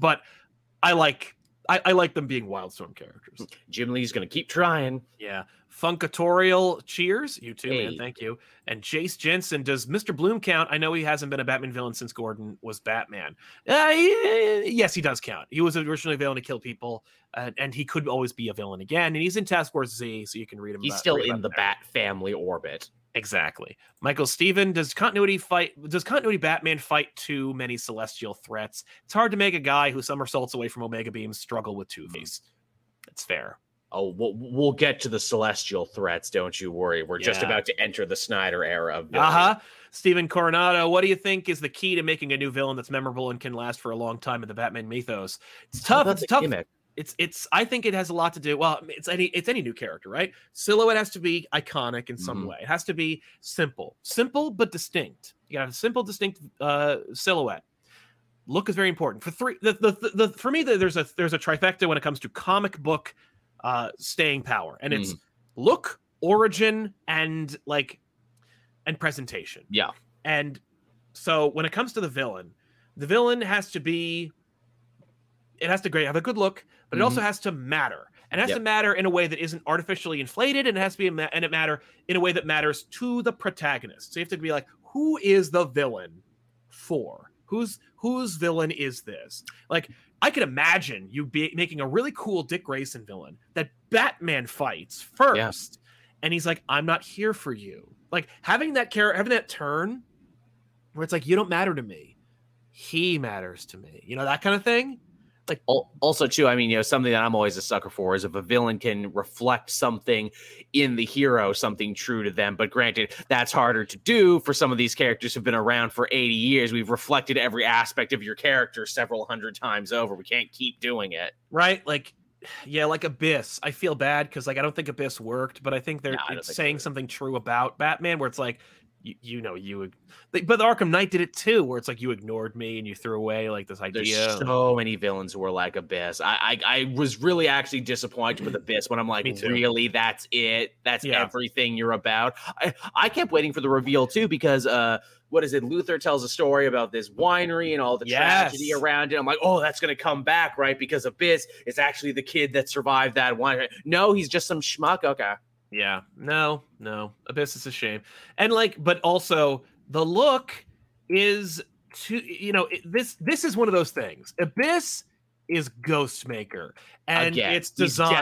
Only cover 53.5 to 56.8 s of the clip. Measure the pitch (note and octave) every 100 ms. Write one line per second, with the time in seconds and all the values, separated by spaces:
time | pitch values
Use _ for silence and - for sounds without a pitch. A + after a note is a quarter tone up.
53.5 | - D#3 - - - - - B3 C#4 D4+
54.5 | G3 A3+ E3+ - F3+ A2 - - _ _
55.5 | C#3+ C3 B2+ A3+ A#3+ G#3 G3+ G3 F#3+ C#3+
56.5 | - D3 C#3+